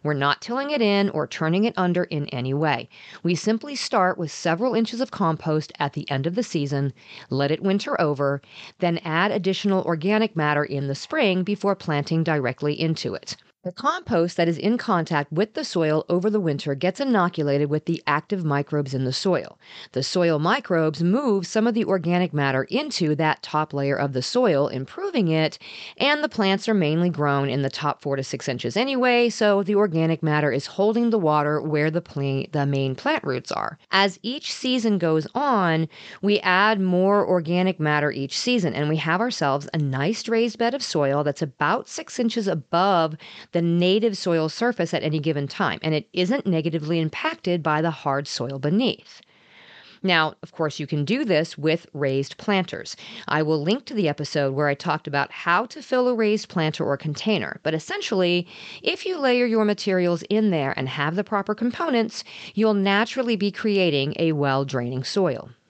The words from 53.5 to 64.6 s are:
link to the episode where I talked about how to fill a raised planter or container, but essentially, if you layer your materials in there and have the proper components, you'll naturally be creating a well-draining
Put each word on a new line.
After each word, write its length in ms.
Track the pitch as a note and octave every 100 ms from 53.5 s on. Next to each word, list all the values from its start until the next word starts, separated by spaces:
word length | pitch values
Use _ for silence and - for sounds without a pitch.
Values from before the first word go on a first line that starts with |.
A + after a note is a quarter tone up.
| D#3
link 220 | D3+ B3
to 100 | -
the 140 | A#3 E3
episode 460 | C#3+ C#3+ D3+ C#3
where 140 | C3+ D3
I 60 |
talked 320 | C#3+ F3 D3+ -
about 240 | C#3+ -
how 360 | - F3 F3+ A#3+
to 160 | D#4
fill 260 | - B3+ B3
a 60 |
raised 340 | A#3 G#3+ G#3+ -
planter 340 | F#3 D#3 -
or 140 | D#3+ C#3
container, 640 | D#3 D3 G#3+ G3 D2+ -
but 120 | D#3
essentially, 720 | D#3 - G4+ G4+ F#3+ F3+ F3 F3 - - -
if 220 | - F4+
you 140 | F#4 F4+
layer 260 | C4+ B3
your 220 | A#3+ A3 G#3
materials 560 | G#3 G#3 F#3 F3 E3+ -
in 180 | G#3+ G#3+
there 240 | E3 C3+ -
and 100 | C3
have 260 | D3+ D3
the 80 | F3+
proper 320 | G3+ G#3 G3
components, 720 | G#3 A#3+ - E4+ A#3+ A3+ - - - -
you'll 180 | - A3
naturally 640 | G3+ G3 G3+ A3+ C4 A#3+ G#3+
be 160 | G3+
creating 600 | F#3+ A3 G3 F3+ C#3+ C#3 -
a 140 | E3
well-draining 720 | D#3 C#3+ C3+